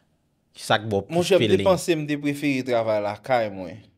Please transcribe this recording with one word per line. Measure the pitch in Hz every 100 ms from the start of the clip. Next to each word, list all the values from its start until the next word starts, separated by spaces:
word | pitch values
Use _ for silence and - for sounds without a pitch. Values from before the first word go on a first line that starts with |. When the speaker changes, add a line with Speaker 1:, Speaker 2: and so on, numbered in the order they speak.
| _ _ _ _ _ -
Speaker 1:
sa | - 113
k | 107
ba | 101
w | 98
pou | 165
file, | 175 185
monchè? |
Speaker 2:
M | 113
Speaker 1:
te | 98 190
panse | 175 180
Speaker 2:
m | 160 147
te | 147
prefere | 143 143 147 131 127
travay | 117 110 107
lakay | 104 104 - 123 110
mwen, | 98 90 107 -